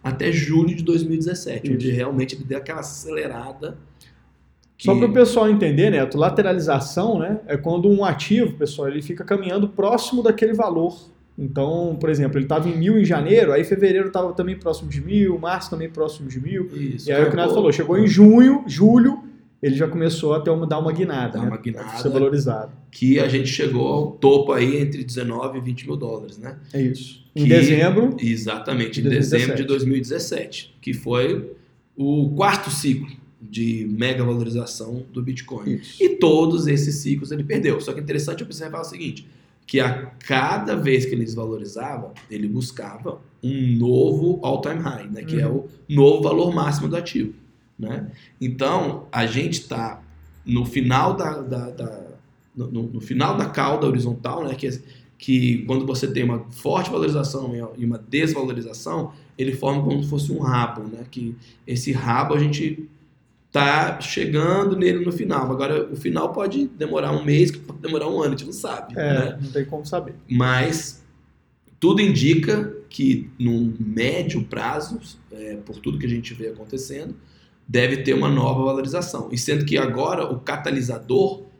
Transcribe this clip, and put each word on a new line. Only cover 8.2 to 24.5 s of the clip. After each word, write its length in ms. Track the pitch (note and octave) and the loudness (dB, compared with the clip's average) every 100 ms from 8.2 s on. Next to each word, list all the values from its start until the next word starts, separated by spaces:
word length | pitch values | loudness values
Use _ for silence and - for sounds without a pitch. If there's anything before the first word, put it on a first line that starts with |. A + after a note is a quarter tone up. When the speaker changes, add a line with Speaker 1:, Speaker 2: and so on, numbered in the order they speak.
| - A3 G#3+ | 2 2 2
Speaker 2:
pessoal, 340 | - D3 - C#3 | 0 -4 -2 -4
ele 120 | D3 | -4
fica 240 | D3 F3 | -6 -10
caminhando 440 | - G3+ F#3 G3 G3+ | -2 -2 0 0 0
próximo 540 | - G3 A#3 - B3 | 0 2 0 0 2
daquele 300 | A3+ G#3+ A3+ | 2 4 2
valor. 580 | G#3+ G#3+ E3 F3 - - _ _ - | 2 0 0 -2 -4 -20 _ _ -10
Então, 600 | C#3 C#3+ C#3 E3+ F3 D3+ | -6 -2 -2 0 -2 -2
por 120 | D#3+ | 0
exemplo, 280 | D3 C3+ C#3+ | 2 2 0
ele 80 | C3 | 0
tava 220 | D#3 E3+ | 0 0
em 80 | E3 | 2
mil 220 | F3 A3 | 4 4
em 60 | |
janeiro, 480 | E3+ D#3+ D3 A3+ F3 | 4 2 6 6 6
aí 120 | C#3 | 4
fevereiro 460 | E3 G3 G3 F#3+ F#3+ | 2 2 4 2 0
tava 220 | F#3 F3+ | -2 -2
também 240 | F3 F3+ F#3 | -2 -4 -4
próximo 320 | E3+ D#3 D3+ | -4 -4 -6
de 120 | C#3+ | -6
mil, 380 | D#3 G#3 F#3+ E3+ | 0 4 4 2
março 320 | E3 F#3 - | -2 -4 -4
também 180 | D#3+ D#3+ | -8 -6
próximo 400 | D#3+ D3+ - C3+ | -4 -4 -4 -10
de 120 | B2+ | -8
mil. 300 | C#3 F#3+ - D3 | -4 -4 -4 -6
Speaker 1:
Isso, 320 | C#3 A#2 D3 | -6 -4 2
Speaker 2:
E 40 | |
aí 100 | C#3+ | 4
o 40 | D3+ | 4
que 60 | |
o 40 | F3 | 4
Neto 20 | |
Speaker 1:
acabou. 160 | E3+ | 2
Speaker 2:
falou, 180 | - D3+ | 4 4
chegou 260 | C#3+ D#3 F#3 | 4 2 4
em 80 | G#3+ | 6
junho, 560 | E3+ G#3 A#3 C4 C#4+ - | 10 12 12 10 6 0
julho, 580 | D3 G#3 A#3+ B3+ D4 - - _ _ | 4 8 8 6 2 -8 -20 _ _
ele 140 | C#3+ | 0
já 140 | C3+ D#3 | 2 0
começou 460 | E3+ E3 - D3+ | 0 -2 0 0
a 60 | D3+ | 0
ter 100 | D3+ | 0
uma, 160 | D#3+ D#3+ | 0 0
dar 120 | D#3 | 0
uma 140 | D#3+ | 0
guinada, 460 | D#3+ E3 C#3 B2 A2 | 0 -2 -2 -4 -2
Speaker 1:
Dar 40 | |
Speaker 2:
né? 40 | A#2+ | -4
Speaker 1:
uma 80 | A2+ | -4
guinada. 400 | A#2 A2+ A2 A#2 | -8 -8 -10 -4
Speaker 2:
Ser 120 | C3 | 0
valorizado. 600 | C3+ C3+ C#3+ B2+ A2 A2 - - | 2 4 2 0 -4 -8 -16 -20
Speaker 1:
Que 280 | - B2+ C#3+ | 0 4 4
a 80 | C3 | 4
gente 220 | C3+ - | 2 0
chegou 400 | - C#3 B2 C3+ | -2 0 0 0
ao 240 | D3 D3 | 0 -2
topo 400 | - C#3 C#3 C#3+ | 4 6 6 4